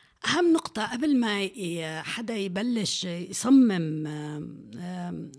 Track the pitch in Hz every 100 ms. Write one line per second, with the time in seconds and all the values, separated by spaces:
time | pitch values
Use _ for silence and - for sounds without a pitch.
0 | _ _ - 302 349 320 - 214 208 240
1 | 302 262 226 202 196 233 175 170 160 160
2 | 156 226 226 220 196 185 240 233 190 -
3 | 185 170 180 - 240 269 240 180 160 156
4 | 151 151 151 151 117 - - 123 175 180
5 | 175 165 165